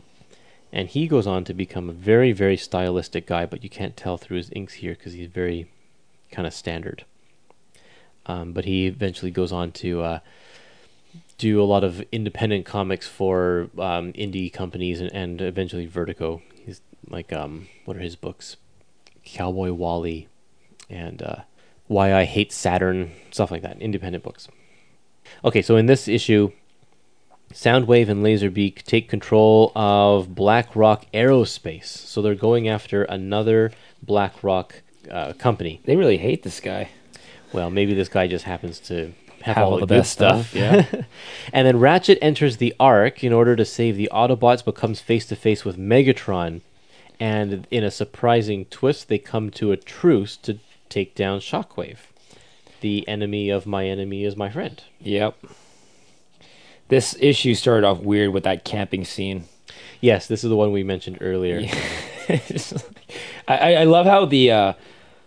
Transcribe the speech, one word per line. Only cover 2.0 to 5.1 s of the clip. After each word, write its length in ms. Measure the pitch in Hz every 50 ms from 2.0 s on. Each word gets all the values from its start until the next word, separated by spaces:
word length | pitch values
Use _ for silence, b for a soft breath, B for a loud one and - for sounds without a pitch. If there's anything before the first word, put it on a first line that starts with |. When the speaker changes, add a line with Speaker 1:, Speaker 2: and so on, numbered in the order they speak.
| 92 104 110 120 131 127
Speaker 1:
very 260 | 107 95 98 98 95
stylistic 720 | 87 - - - 90 90 90 90 90 - - - 87 -
guy, 180 | - 90 85 87
but 200 | - - - -
you 60 | 95
can't 260 | - - 98 - -
tell 200 | - - 95 90 82
through 180 | - - 90
his 140 | 90 92 -
inks 240 | - 101 95 - -
here 200 | - - - 85
'cause 200 | - - -